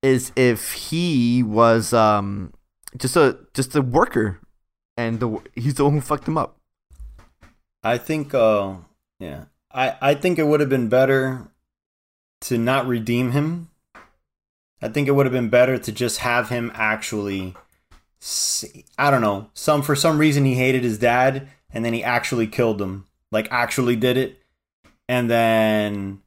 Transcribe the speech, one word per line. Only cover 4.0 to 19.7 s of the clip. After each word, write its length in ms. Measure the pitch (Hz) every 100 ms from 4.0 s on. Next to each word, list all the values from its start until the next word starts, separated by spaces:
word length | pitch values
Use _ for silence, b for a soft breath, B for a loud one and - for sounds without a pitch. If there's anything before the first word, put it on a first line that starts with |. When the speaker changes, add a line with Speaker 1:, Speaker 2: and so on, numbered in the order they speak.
| 175 135 110 95 - _ _ _ _ -
Speaker 1:
and 240 | 117 113
the, 180 | 120 110 -
he's 200 | - 120
the 100 | 135
one 80 | 143
who 80 | 147
fucked 260 | - 147 -
him 120 | 156
up. 180 | - _ _ _ _ - - - - _ - _ _ _
Speaker 2:
I 160 | 113 120
think, 340 | - 156 143
uh, 440 | 135 113 107 98 95 85 _ _ _
yeah, 260 | 87 71 - _ _
I, 260 | 131 131 -
I 140 | 139
think 240 | 139 185 170
it 60 | 151
would 140 | 151
have 100 | 143
been 180 | 135 117
better 600 | 123 131 135 131 131 - _ _ _ _ _ _ _ _ _
to 140 | - 120
not 300 | 113 135 127
redeem 460 | 120 113 120 127
him. 360 | 135 151 175 165 _ _ - - _ _ _ _ _ _ _
I 80 | 117
think 180 | 127 139
it 40 |
would 160 | 139 135
have 60 |
been 160 | 127 117
better 260 | 123 123 127
to 160 | -
just 280 | 107 120 -
have 280 | 120 120 110
him 240 | 123 117
actually, 800 | - 110 107 - 107 101 98 92 92 _ _ _ - _ _
s-, 420 | - - - - - - - -
I 140 | 143
don't 100 | 135
know, 300 | 110 98 104
some, 300 | - -